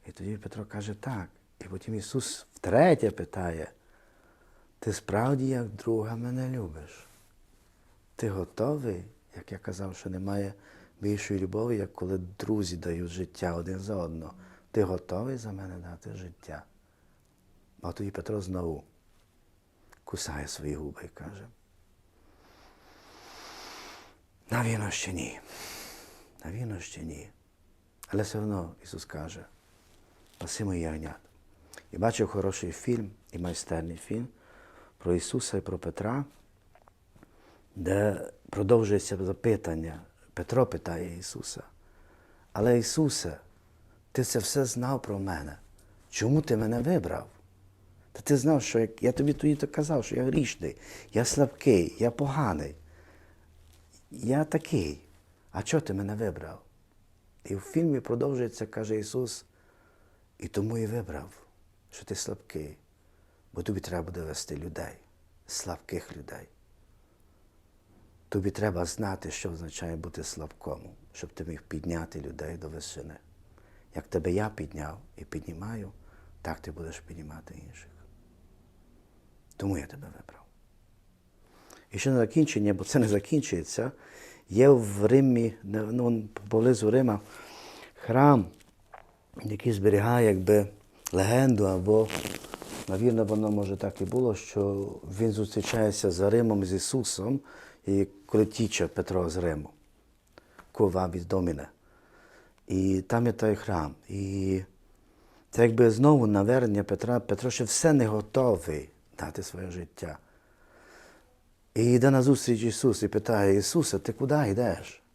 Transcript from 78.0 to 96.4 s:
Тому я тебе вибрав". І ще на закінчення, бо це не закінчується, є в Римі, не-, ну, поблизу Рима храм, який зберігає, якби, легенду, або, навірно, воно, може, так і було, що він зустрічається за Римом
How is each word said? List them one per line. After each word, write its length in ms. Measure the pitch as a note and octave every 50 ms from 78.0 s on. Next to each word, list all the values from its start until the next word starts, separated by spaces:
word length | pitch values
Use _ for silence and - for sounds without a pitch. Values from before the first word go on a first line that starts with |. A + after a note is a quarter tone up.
| - - - - - - _ _ - - - _ - _ _ _ _ _ - - _ _ _ _ _ _ _ - _ _ -
Тому 220 | - G2+ G2+ F#2+ D2
я 80 | C#2+
тебе 200 | - - C#3 C#3+
вибрав". 380 | - - - - - - - - _ _ _ _ _ _ _ _ _ _ _ _ _ _ _ _ _ _ _ _ _ _ - - - - - - _
І 80 | - F#2+
ще 120 | - C3+
на 60 | C3
закінчення, 580 | B2 A2+ G#2 - D#3+ D#3 D3 - G#2+ G#2 G#2 G2
бо 100 | F2+ F#2+
це 140 | - - C#3
не 100 | A#2+ G#2+
закінчується, 840 | G#2 G2+ - - D#3+ D3 - - G2 E2+ D#2 - - - A2+ C3+ - - - - - - - - - - _ -
є 200 | F#2 G#2+ B2+ C#3+
в 380 | C#3 B2 A2+ G2+ G2+ G2+ G#2
Римі, 480 | G#2+ B2 C3+ C#3 C3 B2 A#2 A#2 A2+ G2+ -
не-, 200 | - G2 G2+ G#2+
ну, 460 | G#2+ G#2+ A#2 B2 B2 A#2+ A#2 A2+ G#2+ G#2 - - G2+ G#2
поблизу 420 | A2+ A2+ A2+ B2+ B2+ G2+ A2 G#2+
Рима 300 | A2 C3 C3 A#2+ G#2+ G2+ - - - - - - - - - - - - - - -
храм, 520 | - - - A#2 B2+ C#3+ D3 C#3+ A#2+ F2+ E2+ - - - - _ _ _ _ - - - - _ _ _ _ - -
який 300 | - G#2+ G#2+ G2+ - B2
зберігає, 540 | A2 G2 F#2+ G#2+ G2+ G2+ G2+ A#2 A#2+ B2 A#2
якби, 420 | G#2+ G2 F#2 F#2 G2 G#2+ G#2 G2+ G2+ - - _ _ _ - - -
легенду, 520 | - F2+ F#2+ G#2 A#2 B2+ C3+ C3 A#2+ G2+ G#2
або, 440 | F#2+ F#2+ F#2 F2+ G2+ G#2+ A2 A2 G#2+ - - - - - - - - - - - - - - - -
навірно, 360 | F#2+ F#2+ A2+ B2 A2+ A2 A2
воно, 260 | G2+ G#2+ G#2+ G#2+ G#2+
може, 260 | G#2 G#2 G2+ F#2+ G2
так 240 | F2+ - G2 - -
і 40 | G2
було, 300 | F#2 G#2 B2 B2+ A#2+ G#2
що 500 | - - - - G#2 G2+ G2+ G2+ G2+ G2 - - - - - F#2+ G2
він 120 | A2+ A2+
зустрічається 800 | G#2 G#2 G#2+ G2 - A2 F#2 - - A2+ G#2+ G#2 G2 - - G2
за 200 | E2+ F2 G2 G2+
Римом 340 | G#2 A#2+